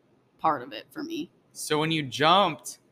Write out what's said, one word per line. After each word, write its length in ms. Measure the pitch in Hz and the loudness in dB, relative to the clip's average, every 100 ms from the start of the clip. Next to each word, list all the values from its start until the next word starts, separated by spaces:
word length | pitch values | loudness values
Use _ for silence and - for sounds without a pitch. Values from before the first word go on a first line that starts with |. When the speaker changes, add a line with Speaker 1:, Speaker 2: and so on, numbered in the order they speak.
| _ _ _ _ | _ _ _ _
Speaker 1:
part 240 | 156 147 | 0 0
of 100 | 127 | -4
it 140 | 110 - | -12 -14
for 120 | - | -12
me. 280 | 139 165 165 _ _ | -8 -8 -8 _ _
Speaker 2:
So 260 | - - 151 | -12 -4 0
when 120 | 156 | 0
you 100 | 160 | -2
jumped, 760 | 139 113 151 185 190 147 - - _ | -4 0 4 6 4 0 -10 -18 _